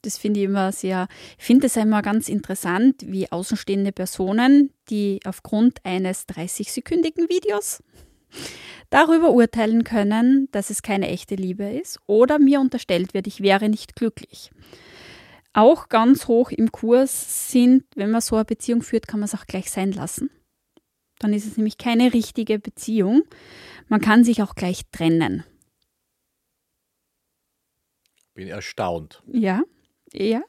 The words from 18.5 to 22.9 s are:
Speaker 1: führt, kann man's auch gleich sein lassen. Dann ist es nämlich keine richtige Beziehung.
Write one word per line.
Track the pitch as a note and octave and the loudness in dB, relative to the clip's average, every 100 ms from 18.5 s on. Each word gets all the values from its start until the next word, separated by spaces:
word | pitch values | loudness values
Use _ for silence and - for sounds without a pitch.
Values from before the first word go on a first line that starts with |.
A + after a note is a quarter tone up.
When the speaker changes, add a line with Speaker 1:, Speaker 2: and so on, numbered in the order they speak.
| A3 - A#3+ | -6 -2 -2
Speaker 1:
führt, | - A3+ - | -2 -4 -4
kann | G#3+ | -6
man's | G#3 | -6
auch | G3+ - | -8 -8
gleich | - - | -10 -8
sein | - F#3+ | -4 -4
lassen. | F#3+ - - B3+ _ _ _ _ _ _ _ _ _ | -4 -8 -8 -10 _ _ _ _ _ _ _ _ _
Dann | G#3+ | -2
ist | G#3 G#3+ | -2 -4
es | - | -4
nämlich | G#3+ - | -4 -4
keine | B3 A#3 B3 | -2 2 2
richtige | A#3 A3 - A3 G#3+ | 2 -2 -6 -4 -4
Beziehung. | G#3 - - | -6 -12 -4